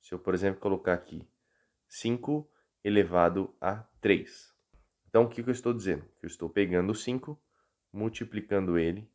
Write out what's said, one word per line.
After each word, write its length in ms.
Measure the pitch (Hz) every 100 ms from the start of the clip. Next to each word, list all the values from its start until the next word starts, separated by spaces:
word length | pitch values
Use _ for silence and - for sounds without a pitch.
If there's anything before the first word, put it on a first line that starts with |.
se 140 | -
eu, 40 | 90
por 140 | -
exemplo, 260 | 92 98 95
colocar 360 | 101 95 -
aqui 340 | 90 - 78 - _ _ _ _ _ _
cinco 640 | - 117 120 117 151 147 _ _ _
elevado 720 | 101 104 90 87 87 90 95 _
a 240 | 92 104 113 _
três. 540 | 104 95 - - - _ _ _ _ _ _
Então, 180 | 113
o 40 | 117
que 140 | 113
que 80 | 120
eu 20 |
estou 220 | 120 120
dizendo? 280 | 117 95 76 - _
Que 60 |
eu 40 | 87
estou 200 | - 85
pegando 440 | 101 98 90 92
o 20 |
cinco, 440 | 107 - 127 127 147 _ _ _ _ _
multiplicando 840 | 101 110 110 113 104 - 101 92 85
ele 300 | 82 90 110